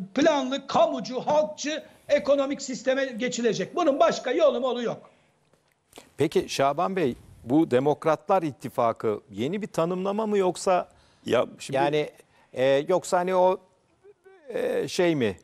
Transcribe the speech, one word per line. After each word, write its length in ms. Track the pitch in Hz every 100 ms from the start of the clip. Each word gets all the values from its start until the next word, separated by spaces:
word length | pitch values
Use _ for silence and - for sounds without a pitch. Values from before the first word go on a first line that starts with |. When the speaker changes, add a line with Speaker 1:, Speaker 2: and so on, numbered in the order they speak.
| 185
Speaker 1:
planlı, 520 | - 320 285 262 277 -
kamucu, 540 | 240 330 269 196 254
halkçı 640 | - 302 302 302 285 311 - - -
ekonomik 540 | 285 277 277 269 285
sisteme 420 | - 247 262 262
geçilecek. 720 | 269 220 247 240 233 175 180 349
Bunun 240 | 320 294
başka 320 | 330 190 254
yolu 280 | 302 302 247
molu 220 | 254 240
yok. 280 | 233 - - _ _ _ _ _ _ _ _ - - -
Speaker 2:
Peki 320 | 156 190 123
Şaban 480 | - 139 143 190 190
Bey, 180 | 139 - - -
bu 260 | 113 147 165
Demokratlar 720 | 123 143 139 160 151 - 190
İttifakı 760 | 160 120 123 - 117 110 117 104 -
yeni 320 | 98 127 202
bir 40 | 208
tanımlama 600 | - 165 185 190 202 220
mı 120 | 208
yoksa 500 | 185 170 196 180 - _ _ _ -
Speaker 3:
Ya 200 | 113 - -
şimdi 180 | - 135
Speaker 2:
yani, 340 | 143 151 147 - _ _ _
e, 120 | - 131 139 160
yoksa 300 | 180 - 180
hani 160 | 180
o, 260 | 185 185 190 _ _ _ _ 403 _ 381 381 285
e, 400 | 220 - - 156
şey 260 | - 175 156
mi, 200 | 110 92